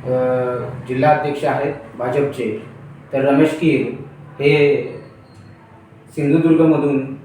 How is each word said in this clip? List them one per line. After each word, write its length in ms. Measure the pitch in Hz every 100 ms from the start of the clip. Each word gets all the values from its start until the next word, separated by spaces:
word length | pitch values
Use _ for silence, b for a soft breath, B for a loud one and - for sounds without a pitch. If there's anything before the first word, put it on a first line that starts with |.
अ, 60 | 127 127 127 127 123 123 - 127 -
जिल्हा 240 | 131 147
अध्यक्ष 320 | 151 147 143
आहेत 300 | 151 - 143 143 - 123
भाजपचे, 680 | 123 143 139 - 113 107 - - - - -
तर 100 | 139
रमेश 360 | 135 139 156 -
कीर 440 | 165 131 - - - - - -
हे 400 | 143 147 143 135 - - - - - - - - - - - - - -
सिंधुदुर्गमधून 1000 | 143 160 160 160 160 151 139 135 135 135